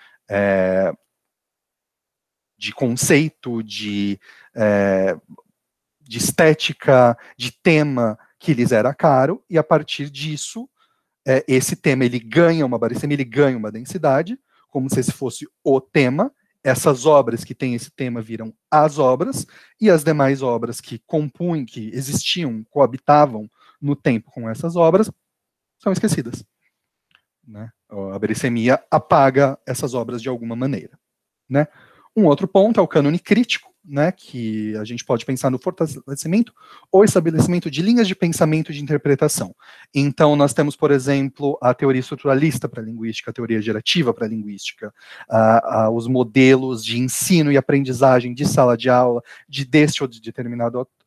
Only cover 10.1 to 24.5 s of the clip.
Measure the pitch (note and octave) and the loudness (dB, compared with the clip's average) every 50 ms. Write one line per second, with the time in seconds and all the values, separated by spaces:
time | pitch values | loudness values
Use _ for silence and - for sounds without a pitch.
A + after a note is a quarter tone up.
10.1 | C#3+ C3+ D3 D#3 D3+ C#3+ - - - A3 B3 - _ _ _ _ _ _ _ _ | -10 -10 -10 -8 -8 -8 -10 -12 -12 -14 -16 -16 _ _ _ _ _ _ _ _
11.1 | _ _ _ - C3 B2+ - - C3 C3 B2 - - - _ D#3+ C3+ C3 C3 B2 | _ _ _ 0 0 0 2 2 0 0 0 -2 -8 -4 _ -2 0 2 0 0
12.1 | B2 B2 A#2 A2+ G#2+ D#3 E3+ E3+ E3 D#3+ D3 B2+ B2 A2+ A#2 A2+ B2 A2+ - D3+ | -2 -4 -8 -2 2 2 4 4 4 2 -2 -2 -2 -2 -4 -4 -4 -4 -4 -4
13.1 | D3 C#3+ C3+ A#2+ A2+ C3+ D3 C3+ C3 A#2+ G#2+ G#2+ G2+ A2 B2+ - - F#3 D#3 D3 | -4 -4 -4 -4 0 2 2 2 2 -2 -8 -10 -10 -12 -14 -12 -10 -4 0 0
14.1 | C3 C#3+ E3+ F3 A#3+ - _ _ _ _ _ _ _ C#3+ C3 C3+ A2+ B2+ B2+ - | 0 0 -2 -4 -10 -14 _ _ _ _ _ _ _ -6 -6 -4 -2 -4 -4 -4
15.1 | - - C#3 B2 - - D3 - _ _ _ D#3+ C3+ C3 - _ _ E3 C#3 B2 | -6 -8 -10 -10 -10 -10 -18 -18 _ _ _ 2 2 2 0 _ _ 2 2 2
16.1 | C3 D3+ A3 C#4 - _ _ _ _ _ _ C3+ B2+ A#2+ - E3 C#3+ B2 B2 D#3 | 2 0 -2 -4 -4 _ _ _ _ _ _ -2 -2 2 2 0 0 2 4 4
17.1 | D3+ C#3+ C3 B2 A2+ A2+ - - - - - C3 A#2+ A#2 - - _ - C#3 B2 | 6 6 4 2 -4 -6 -8 -12 -12 -8 -6 -6 -6 -6 -8 -12 _ -10 -8 -8
18.1 | A#2+ A#2+ A2 A2 A2+ A2 A2+ A2 - _ _ _ - D3+ D3 D#3 C#3+ D3 C#3+ B2+ | -6 -8 -10 -10 -12 -12 -12 -14 -16 _ _ _ 2 2 2 2 2 2 2 2
19.1 | B2+ B2+ E3+ B3+ C4+ - - - _ - - _ _ _ A3 G#3+ F3+ D#3+ D3 D#3+ | 2 2 -2 -4 -6 -8 -10 -10 _ -20 -20 _ _ _ 4 4 4 4 4 0
20.1 | D#3 D3+ C#3 C3+ C#3 C3+ C3+ B2+ A#2+ A2+ A#2 A#2 A#2 - - - - A2+ - _ | 0 2 2 2 0 0 -2 -2 -2 -2 -4 -6 -10 -12 -12 -14 -14 -14 -12 _
21.1 | - D#3+ D3+ C#3+ - _ E3+ F3 E3+ D#3 C3 A2+ - B2 G#2+ A2 - B2+ C#3 C3 | -4 -4 -4 -4 -8 _ -6 -4 -4 -4 -6 -8 -12 -12 -12 -10 -10 -10 -8 -6
22.1 | C#3+ - - - - F3+ E3+ C3+ A2+ A2 A2 _ _ D3 C#3 A#2+ B2 C3 - - | -6 -6 -4 -4 -6 -4 -6 -6 -6 -8 -12 _ _ 0 0 0 0 -6 0 2
23.1 | D3 D3 D3+ C#3+ A#2+ G#2+ G#2+ G#2 _ _ _ _ _ _ - C#3+ C#3+ C#3 _ D#3 | 4 4 4 2 0 -8 -12 -14 _ _ _ _ _ _ -4 -4 -4 -2 _ -2
24.1 | B2 A2+ - _ _ C3 A#2 A2+ | -2 -2 -4 _ _ -12 -10 -10